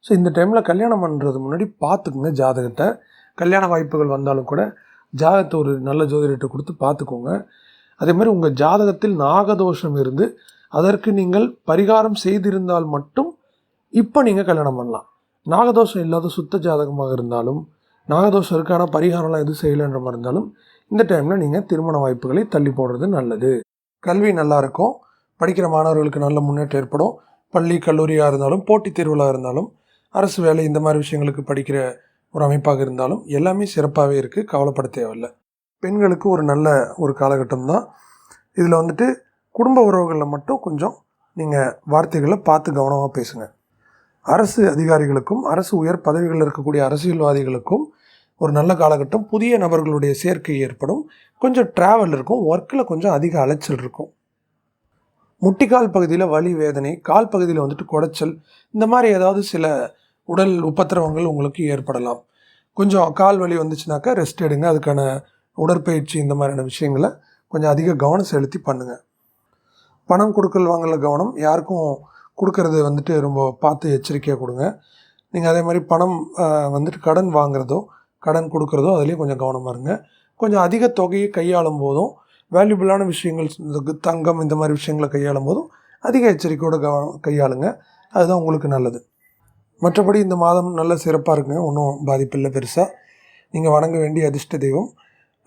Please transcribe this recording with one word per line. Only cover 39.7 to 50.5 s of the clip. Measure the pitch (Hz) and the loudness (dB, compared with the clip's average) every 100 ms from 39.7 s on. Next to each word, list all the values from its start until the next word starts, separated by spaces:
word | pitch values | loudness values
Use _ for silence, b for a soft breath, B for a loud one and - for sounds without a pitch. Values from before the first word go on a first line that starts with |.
| 262 214 | 6 6
உறவுகள்ல | 185 175 156 147 | 4 2 -2 -2
மட்டும் | 143 143 135 | -4 -4 -6
கொஞ்சம் | 180 151 165 - _ _ _ | -4 -4 -4 -6 _ _ _
நீங்க | - 156 147 131 - - | -8 -2 0 0 -4 0
வார்த்தைகளை | 147 - 165 143 208 | 2 2 0 0 2
பார்த்து | - 156 156 | 4 2 2
கவனமா | 143 135 143 139 131 | -2 0 0 -2 -4
பேசுங்க. | 117 117 107 _ _ _ _ _ _ _ | -8 -10 -14 _ _ _ _ _ _ _
அரசு | - 170 214 - 196 | 0 2 2 4 2
அதிகாரிகளுக்கும் | 147 165 156 143 135 - - | 2 4 4 4 0 0 -4
அரசு | - 160 185 185 | 0 -2 0 -2
உயர் | 160 175 | 0 0
பதவிகளில் | - 160 175 165 | 0 0 0 0
இருக்கக்கூடிய | 147 147 143 147 | 0 -2 -2 0
அரசியல்வாதிகளுக்கும் | 135 143 175 165 147 139 131 123 - 220 311 b b b b _ | 0 0 -2 0 2 2 -2 -6 -2 -2 -2 b b b b _
ஒரு | 156 | 0
நல்ல | 147 165 | 2 2
காலகட்டம். | 175 156 147 139 220 214 | 4 4 4 0 -4 -2
புதிய | 214 233 233 | -2 2 2
நபர்களுடைய | 175 165 156 147 143 | 2 0 0 0 0
சேர்க்கை | 139 180 165 - | 0 -2 -4 -4